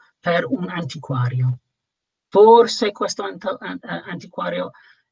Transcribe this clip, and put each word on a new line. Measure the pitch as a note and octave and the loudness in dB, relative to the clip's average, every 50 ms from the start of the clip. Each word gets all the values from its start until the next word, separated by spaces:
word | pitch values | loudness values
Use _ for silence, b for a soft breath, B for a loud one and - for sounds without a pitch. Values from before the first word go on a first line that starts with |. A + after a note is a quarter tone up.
| _ _ _ _ | _ _ _ _
per | _ F3+ E3+ E3 - | _ -2 -2 0 -2
un | - C#3+ F3+ F3+ F3+ | -2 -4 -6 -6 -8
antiquario. | F3+ F3 E3+ C3 - D3+ C3+ - C#3+ B2 B2 B2 B2 B2+ B2+ B2+ B2+ - _ _ _ _ _ _ _ _ _ _ _ _ _ _ | -8 -8 -8 -10 -10 -14 -8 -6 -4 -2 -2 -2 -2 -2 -2 -2 -2 -4 _ _ _ _ _ _ _ _ _ _ _ _ _ _
Forse | - G3 G#3 A3+ A3+ A#3 A#3 A3+ - - A#3 G#3 | 4 6 8 8 10 8 6 4 0 -2 -4 -4
questo | G3+ - G#3 F#3 - - G3+ | -4 -4 -6 -6 -6 -6 -8
anto-, | G3 F#3+ F3+ - F#3+ F#3+ - | -10 -10 -8 -8 -8 -8 -8
an-, | - F3+ F#3 F3+ | -10 -12 -12 -12
an-, | - - F3 E3+ - | -10 -10 -12 -12 -10
antiquario | - F3+ F3 F3 F3+ - - F3+ F3 F3 F3+ F#3 F#3 b b b b b b b _ | -12 -14 -14 -14 -14 -10 -8 -6 -6 -6 -6 -8 -8 b b b b b b b _